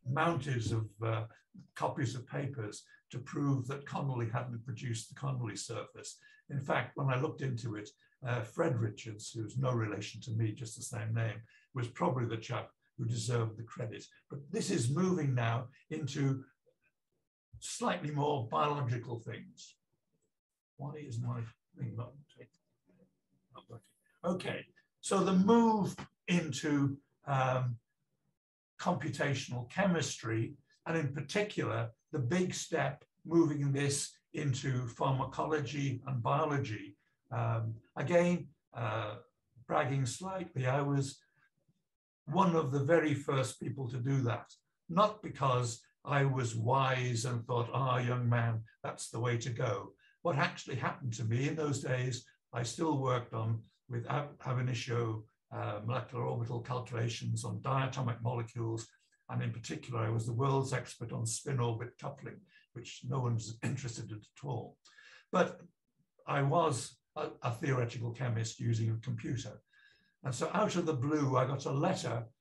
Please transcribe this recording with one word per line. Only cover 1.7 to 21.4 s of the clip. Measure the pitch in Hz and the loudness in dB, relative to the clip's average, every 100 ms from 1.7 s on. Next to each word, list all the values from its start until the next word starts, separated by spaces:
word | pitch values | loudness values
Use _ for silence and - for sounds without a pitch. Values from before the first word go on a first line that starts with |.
| - | -4
copies | 151 - 120 131 | -4 0 -2 -2
of | - | -6
papers | 143 139 - 104 - - - _ | -6 -4 -6 -8 -8 -16 -20 _
to | 131 | -12
prove | - 151 143 135 - | -8 -2 2 2 0
that | - - | -8 -6
Connolly | 151 139 123 117 | -4 -2 -2 -2
hadn't | 127 123 120 123 | -2 -4 -8 -8
produced | 117 131 113 - | -8 -6 -6 -8
the | - | -8
Connolly | 139 131 117 98 | -4 -4 -4 -6
surface. | - 113 - - - - - - _ | -8 -8 -8 -12 -16 -16 -20 -20 _
In | 139 | -6
fact, | - 151 117 - | 0 0 -2 -2
when | 139 | 0
I | 131 | 2
looked | 151 - | 0 -2
into | 139 120 117 104 | -4 -4 -4 -6
it, | 104 - _ _ 127 | -8 -16 _ _ -4
uh, | 120 | -4
Fred | 110 - - 123 | -4 0 0 2
Richards, | 110 - 113 107 - | 0 -4 -10 -10 -10
who's | 117 110 127 | -8 -6 -2
no | 131 | 0
relation | 120 107 101 - 110 | 2 0 -4 -6 -10
to | - | -6
me, | 113 113 | 0 0
just | 104 113 - | -2 -10 -10
the | |
same | - 110 110 | -8 -6 -2
name, | 117 113 107 113 - _ | 0 -2 -4 -12 -20 _
was | 123 113 | -6 -6
probably | - 175 127 117 | 0 0 2 -2
the | 113 | -4
chap | - 110 - _ _ - | -4 -6 -6 _ _ -8
who | 117 | -4
deserved | 113 113 120 110 107 | -2 0 0 0 -4
the | |
credit. | 113 - 113 104 - - _ | -14 -8 -8 -8 -14 -20 _
But | 139 - | -14 -6
this | 214 - | -4 0
is | 185 120 | 2 2
moving | 147 185 180 139 | 2 2 2 2
now | 123 117 117 - - _ | 2 2 0 -4 -14 _
into | 156 156 151 139 135 - _ _ _ _ _ _ _ _ _ _ - | -6 -4 0 0 0 -4 _ _ _ _ _ _ _ _ _ _ -16
slightly | - - 233 180 147 | -12 -4 -2 0 -2
more | 147 147 143 113 | 0 2 0 0
biological | 156 151 147 127 120 - 113 | 0 2 2 0 -2 -2 -8
things. | 117 107 - - - - _ _ _ _ _ _ _ _ _ _ | -8 -12 -12 -18 -20 -20 _ _ _ _ _ _ _ _ _ _
Why | 139 151 | -10 -10
is | 143 117 | -8 -6
my | 123 120 | -4 -6